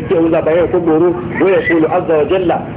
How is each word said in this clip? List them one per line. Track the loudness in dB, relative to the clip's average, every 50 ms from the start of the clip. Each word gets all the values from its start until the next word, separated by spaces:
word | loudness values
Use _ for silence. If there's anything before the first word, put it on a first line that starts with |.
كي | 0 0 0
وزا | 0 2 2 0 0
بايا | 0 0 2 2 0
كوغورو | 0 0 -2 0 0 2 2 2 2 0 -2 -6 -8 -4 0
ويقول | 0 2 2 2 2 0 0 0 0
عز | 0 0 -2 -2 0
وجل | 0 0 0 0 0 -2 0 0 -2 -2 -4 -8 -10